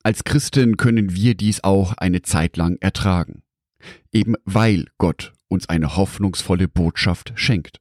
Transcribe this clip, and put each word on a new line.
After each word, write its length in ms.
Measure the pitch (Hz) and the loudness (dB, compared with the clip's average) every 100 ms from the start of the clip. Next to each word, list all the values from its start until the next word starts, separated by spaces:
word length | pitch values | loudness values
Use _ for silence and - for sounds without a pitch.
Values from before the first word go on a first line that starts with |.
Als 220 | 110 107 | -2 -4
Christen 540 | - 147 - 139 123 107 | 0 -2 0 2 2 4
können 360 | 117 117 98 | 2 2 0
wir 220 | 90 117 92 | 0 0 2
dies 280 | 104 101 | 0 0
auch 300 | 98 98 92 | 2 2 2
eine 300 | - 92 90 | -2 0 0
Zeit 340 | - 78 82 - | 0 0 0 0
lang 200 | 85 87 | -2 0
ertragen, 640 | 95 - 101 90 82 - _ _ _ _ - - _ | -4 -2 0 0 -2 -10 _ _ _ _ -20 -20 _
eben 220 | 113 107 113 - | 0 0 -2 0
weil 420 | 101 113 95 - _ | 2 4 2 -2 _
Gott 360 | 87 78 - _ _ | -2 -2 -12 _ _
uns 220 | 92 - | -6 -2
eine 260 | 85 76 95 | -2 0 0
hoffnungsvolle 720 | 95 - 98 85 - 87 90 | -2 -2 -4 -4 -2 0 0
Botschaft 680 | - 82 - - 87 - - | 0 0 0 -4 -4 -8 -6
schenkt. 440 | - 90 - - | -2 -2 -2 -20